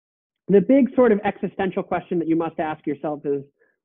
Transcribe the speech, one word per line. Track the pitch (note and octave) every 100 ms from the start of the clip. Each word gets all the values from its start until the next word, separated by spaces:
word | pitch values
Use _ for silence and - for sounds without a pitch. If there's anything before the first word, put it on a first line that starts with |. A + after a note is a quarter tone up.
| _ _ _ _ -
the | G3
big | F#3+ C4+ B3+
sort | - B3
of | G3+
existential | G#3 - F#3 - F#3+ G3
question | F3+ F3+ - F3+
that | D#3+
you | E3
must | E3 E3
ask | D#3 D#3 -
yourself | C#3 D#3+ D3
is, | D3 C#3+ C#3 _ _ _